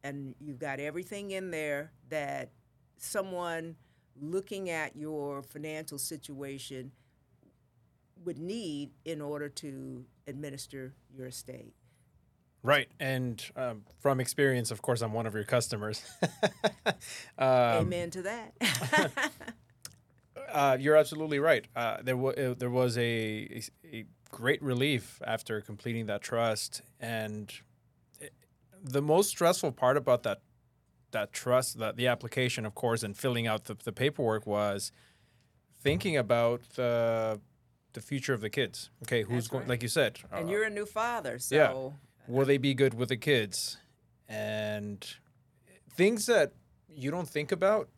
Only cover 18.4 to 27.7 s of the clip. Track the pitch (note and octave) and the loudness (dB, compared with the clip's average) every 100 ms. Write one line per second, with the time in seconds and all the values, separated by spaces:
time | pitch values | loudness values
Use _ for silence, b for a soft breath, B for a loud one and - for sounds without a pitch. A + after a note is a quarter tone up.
18.4 | A3 - A3+ D3+ - D4+ D4 - C#4+ - | -8 -2 0 0 2 4 4 0 -4 -4
19.4 | - - _ _ - - _ _ _ - | -18 -18 _ _ -20 -20 _ _ _ -16
20.4 | - D3+ C#3 C3 C#3 D3+ D3+ D#3 D#3 C#3+ | -4 2 4 4 8 8 8 2 -2 2
21.4 | D3+ C3 G#2 - A#2 - B2 B2+ C3 C3 | 6 4 4 -4 -2 -2 -2 0 0 0
22.4 | C3 - B2 B2 B2+ A#2 A#2 A#2 A2 G#2+ | -2 -2 -2 2 2 2 0 0 -2 -4
23.4 | G#2 - - _ - A2+ A2 - _ - | -8 -10 -12 _ -16 -14 -14 -20 _ -4
24.4 | A#2+ D3+ C#3+ B2 C#3 C3 - - - A2+ | 0 0 2 2 2 2 -2 -12 -4 -4
25.4 | - A2 - G#2 - A#2 G#2+ G2+ - A#2 | -2 -6 -6 -10 -6 -4 -2 -4 -2 0
26.4 | A#2 G#2+ - - - _ A2+ A2+ A2 G#2+ | 2 0 -4 -10 -16 _ -6 -4 -4 -8
27.4 | G#2 - _ | -10 -14 _